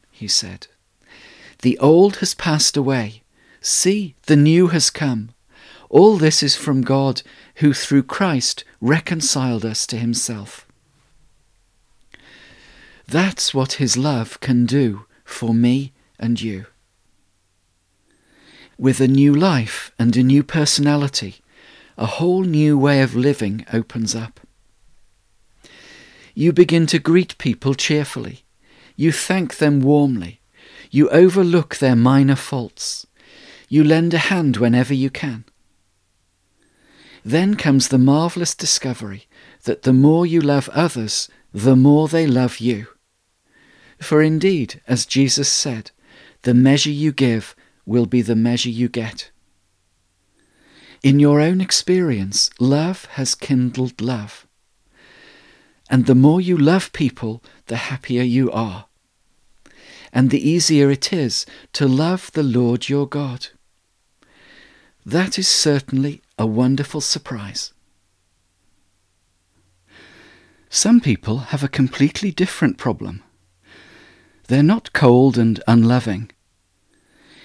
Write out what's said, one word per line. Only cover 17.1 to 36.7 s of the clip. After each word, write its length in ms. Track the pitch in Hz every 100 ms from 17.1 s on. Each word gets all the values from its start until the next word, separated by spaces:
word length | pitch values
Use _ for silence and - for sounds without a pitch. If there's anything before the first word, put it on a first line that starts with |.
| _ _ _ _ _ _ _ _ _ _ _ _ _ _ - - -
With 220 | 131 131
a 60 | 135
new 280 | 135 143 143
life 560 | 190 147 110 - - -
and 160 | 117 120
a 80 |
new 180 | 127 139
personality, 1000 | 143 165 147 - 147 147 143 - 98 - _ _ - - _ -
a 120 | 113
whole 360 | - 170 185
new 320 | 185 151 151 147
way 260 | 139 139
of 140 | 131 117
living 500 | 135 139 104 107 -
opens 440 | 113 117 120 110 113
up. 240 | 113 - _ _ _ _ _ _ _ _ _ _ _ _ - - - - - - -
You 200 | - 165
begin 340 | 160 180 170 160
to 100 | 165
greet 400 | 147 175 180 -
people 380 | 139 104 139 135
cheerfully. 720 | - 151 139 131 107 127 _ _ _ _ _ -
You 160 | 156
thank 460 | 151 - 190 151 -
them 240 | 151 143
warmly. 580 | 131 147 143 120 87 - _ _ - - -
You 180 | 139 151
overlook 640 | 156 185 185 175 170 151 -
their 200 | 135 120
minor 420 | 123 135 139 135
faults. 680 | - 135 113 - - - - _ _ - - - -
You 140 | 143
lend 320 | 151 156 170 170
a 100 | -
hand 240 | 185 151 113
whenever 360 | 120 123 127
you 180 | 139 135
can. 340 | - 147 113 - _ _ _ _ _ _ _ _ _ _ _ _